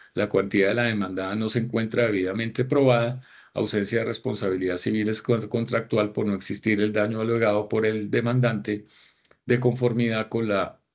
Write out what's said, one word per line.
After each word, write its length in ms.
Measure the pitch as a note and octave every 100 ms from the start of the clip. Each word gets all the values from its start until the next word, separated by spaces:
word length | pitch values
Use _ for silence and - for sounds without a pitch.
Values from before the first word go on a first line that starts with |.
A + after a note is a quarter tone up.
| - -
la 140 | G#2
cuantía 400 | G2 G2 G2+ G2
de 40 |
la 100 | A#2 A#2+
demandada 500 | A2 F#2+ F#2 F#2+ G#2+
no 120 | A2
se 100 | A#2+
encuentra 480 | A2 A2 A2 A#2 A#2
debidamente 580 | G2+ F#2 G2+ A2+ - B2+
probada, 560 | C#3+ C3+ A#2+ A#2 B2+ - - -
ausencia 460 | - G#2+ G#2+ G#2 A#2
de 60 | A2
responsabilidad 720 | A2+ A#2+ G#2+ G#2 F#2 F#2 F2
civil 320 | A2+ A2 G#2+
es 120 | A2
con-, 260 | - A#2 G2+
contractual 640 | A#2 A#2 A2 - A2 G#2
por 140 | G#2+ G#2+
no 80 |
existir 480 | G2 - G2 A2 G#2
el 100 | G#2+
daño 300 | G#2+ G#2 A2
alegado 480 | A2+ A#2 A2 G#2 G#2
por 160 | A2 A2
el 240 | A2 G#2
demandante 800 | A#2+ A#2 B2+ A#2+ G#2+ G#2+ G#2 - _ - _ _ _ -
de 140 | A#2+
conformidad 680 | B2+ B2 B2 A2+ A#2 A2 A2
con 200 | A#2 A2
la, 340 | G2+ F#2 - _